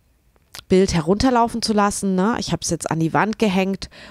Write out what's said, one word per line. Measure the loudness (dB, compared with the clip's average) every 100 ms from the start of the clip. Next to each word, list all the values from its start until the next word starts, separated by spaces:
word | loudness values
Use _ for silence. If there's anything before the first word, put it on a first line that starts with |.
| _ _ _ _ _ -20 0
Bild | 2 2
herunterlaufen | 0 0 2 2 2 2 -2
zu | -2
lassen, | 0 0 0 -2
ne? | 0 0 -2
Ich | -4
habe | -4
es | -4
jetzt | -6 -4
an | -2
die | 0
Wand | 2 0 0
gehängt, | 0 2 0 -4 -10 -16 -20